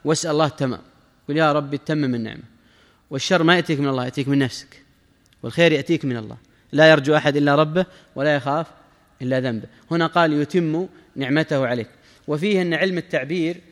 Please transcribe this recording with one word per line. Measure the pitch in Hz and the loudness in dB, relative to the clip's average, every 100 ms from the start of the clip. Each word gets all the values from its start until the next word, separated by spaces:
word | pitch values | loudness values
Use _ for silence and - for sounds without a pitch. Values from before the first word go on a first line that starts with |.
واسأل | 143 156 165 | -2 -2 0
الله | 151 151 | 0 0
التمام، | - 135 110 - _ _ _ - | -2 -6 -6 -12 _ _ _ -6
قل: | 147 | 0
"يا | 160 | 2
رب | 147 139 143 | 0 -2 -8
تمم | - 151 139 | -4 -2 -2
النعمة". | 120 110 110 - _ _ _ _ _ _ | -2 -6 -12 -20 _ _ _ _ _ _
والشر | 139 - 180 | -8 0 2
ما | 160 180 | 4 2
يأتيك | - 143 | 0 -2
من | 143 | -2
الله، | 131 | -2
يأتيك | 123 147 131 | -4 -6 0
من | 139 | 0
نفسك، | 127 - - - _ _ _ _ _ _ | 0 -4 -18 -20 _ _ _ _ _ _
والخير | 120 160 170 | -8 2 2
يأتيك | 156 139 160 | 2 0 -2
من | 139 120 | -2 -6
الله. | 110 117 _ _ _ | -10 -18 _ _ _
لا | 143 160 | 6 8
يرجو | 156 135 151 | 8 4 2
أحد | 151 143 | 2 2
إلا | 143 | 2
ربه، | 143 156 170 180 - _ 135 | 4 2 0 -4 -8 _ -4
ولا | 147 143 | -2 -2
يخاف | 135 151 160 - _ _ _ _ | -2 -4 -6 -14 _ _ _ _
إلا | 127 131 | -4 -2
ذنبه. | 127 113 - - _ | -2 -6 -10 -20 _
هنا | 170 165 | -2 0
قال: | 180 165 | 2 2
"يتم | 147 147 180 165 160 185 - _ 127 | 2 0 0 0 -2 -6 -12 _ -8
نعمته | 131 147 156 143 127 | -2 -2 0 -2 -2
عليك". | 120 107 _ _ _ - | -4 -6 _ _ _ -8
وفيه | 151 202 196 | -4 0 0
أن | 175 | -2
علم | 160 190 175 | -2 -2 -4
التعبير | - 165 156 185 160 175 - | -4 -6 -4 -4 -4 -6 -14